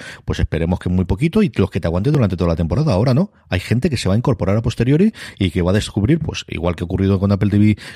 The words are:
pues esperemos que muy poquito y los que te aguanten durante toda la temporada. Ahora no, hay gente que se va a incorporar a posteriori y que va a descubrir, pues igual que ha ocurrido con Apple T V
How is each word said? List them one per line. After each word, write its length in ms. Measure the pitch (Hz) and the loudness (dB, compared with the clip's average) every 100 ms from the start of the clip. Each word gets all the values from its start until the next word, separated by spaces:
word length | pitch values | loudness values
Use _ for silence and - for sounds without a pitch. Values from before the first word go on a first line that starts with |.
| - - - | -10 -12 -6
pues 140 | - | -2
esperemos 400 | 76 78 82 90 | -2 0 0 -2
que 100 | 92 | 0
muy 160 | 90 90 | 0 0
poquito 380 | 95 160 220 | 0 0 2
y 80 | 190 - | 0 2
los 140 | 95 | 0
que 100 | 95 | 0
te 60 | 85 | -2
aguanten 280 | 85 117 | -2 0
durante 220 | 151 107 87 | 0 0 0
toda 120 | 87 | 0
la 80 | 82 | 0
temporada. 380 | 82 92 156 | 0 0 0
Ahora 200 | 92 127 | 2 2
no, 180 | 127 202 _ - | 2 0 _ -6
hay 120 | 92 | -4
gente 320 | - 113 170 | -2 0 0
que 60 | 127 | -2
se 120 | 95 | 0
va 60 | 101 | 0
a 20 | |
incorporar 400 | 120 123 87 104 | 0 0 0 0
a 60 | |
posteriori 500 | 123 - 117 151 214 - - - | 0 -2 2 4 2 0 -10 -4
y 140 | 95 | -2
que 100 | 92 | 0
va 80 | 87 | 2
a 60 | 104 | 0
descubrir, 420 | - - 98 160 | 0 0 0 0
pues 280 | - - - | -2 -8 -8
igual 280 | 80 85 82 | -4 -4 -4
que 80 | |
ha 20 | 85 | -4
ocurrido 340 | 90 98 98 | 0 2 2
con 100 | 98 | 0
Apple 160 | 101 104 | 0 2
T 80 | 104 | 4
V 200 | 104 107 - | 4 2 -4